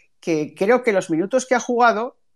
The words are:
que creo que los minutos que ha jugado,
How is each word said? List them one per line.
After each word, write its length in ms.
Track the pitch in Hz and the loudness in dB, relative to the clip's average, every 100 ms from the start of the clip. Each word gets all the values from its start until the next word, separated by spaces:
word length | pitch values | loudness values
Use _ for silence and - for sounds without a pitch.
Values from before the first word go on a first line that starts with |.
| _ _ | _ _
que 340 | - 160 151 - | -4 -4 -4 -2
creo 260 | 190 247 | 0 2
que 120 | - | 2
los 160 | 190 170 | -2 0
minutos 360 | 160 190 262 247 | -2 0 -2 0
que 100 | 247 | -2
ha 40 | |
jugado, 560 | 247 240 240 214 247 - _ | -2 2 2 2 -4 -10 _